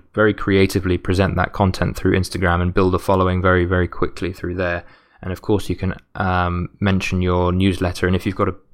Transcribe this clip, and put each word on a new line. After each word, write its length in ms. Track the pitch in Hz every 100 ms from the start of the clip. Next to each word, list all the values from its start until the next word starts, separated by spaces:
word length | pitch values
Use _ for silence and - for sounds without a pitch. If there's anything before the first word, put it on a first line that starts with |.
| -
very 200 | - 107
creatively 640 | 101 - 98 95 101 90 90
present 380 | - 92 95 90
that 180 | -
content 440 | - 98 - 87 -
through 200 | 92 92
Instagram 440 | 90 87 90 85
and 120 | 90
build 200 | 90 92
a 60 | 90
following 420 | - 95 92 90
very, 240 | 92 92 87
very 220 | 90 87
quickly 440 | - 90 - 87
through 240 | 92 90 90
there. 300 | 90 87 - - _ _
And 80 | -
of 100 | 92
course, 280 | - 101 -
you 60 | 90
can, 200 | 92 - - -
um, 540 | 98 90 90 90 87 -
mention 420 | 101 95 - 92
your 300 | 90 90 87
newsletter. 540 | 90 98 87 90 - 90
And 100 | 92
if 100 | 104
you've 100 | 95
got 140 | 95
a 60 | - _